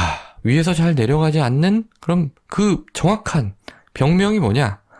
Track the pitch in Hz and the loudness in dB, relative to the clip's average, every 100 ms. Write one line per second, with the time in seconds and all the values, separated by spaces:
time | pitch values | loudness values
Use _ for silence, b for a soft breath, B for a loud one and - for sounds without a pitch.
0 | 85 B B B 113 147 165 160 165 151 | -4 B B B -2 0 0 0 0 0
1 | 110 151 156 156 127 135 180 220 220 _ | 0 2 0 0 0 0 2 0 -4 _
2 | - 175 147 _ - - 208 175 - - | -4 -2 -2 _ -10 -2 0 -2 -6 -2
3 | 170 214 - 160 104 - B B B - | 0 0 -2 -4 -4 -8 B B B -2
4 | 135 180 202 214 120 120 123 98 _ | 2 2 2 2 2 2 0 -4 _